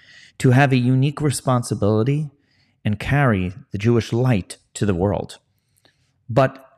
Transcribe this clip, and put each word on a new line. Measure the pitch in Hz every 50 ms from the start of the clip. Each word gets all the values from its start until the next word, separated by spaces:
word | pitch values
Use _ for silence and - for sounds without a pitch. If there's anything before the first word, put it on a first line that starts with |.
| _ - - - - - _
to | - - 131
have | 123 131 143 131
a | 135
unique | 127 120 127 131 131 135 151 139 -
responsibility | 147 143 127 - - 139 127 120 117 - - 101 101 101 110 107 110 135 143 151 156 143 _ _ _ _ _ _ _ _ _ _ -
and | 107 104 -
carry | - - 135 143 143 127 107 95 90 90 - - - _
the | - 101
Jewish | 104 120 120 113 - -
light | 113 117 127 127 120 92 - - - _ _ _ -
to | - 117
the | 101 92
world. | 85 92 104 85 - - - - - _ _ _ _ _ _ _ _ _ _ _ _ _ _ _ _ _ -
But | 113 139 131 131 - - - - -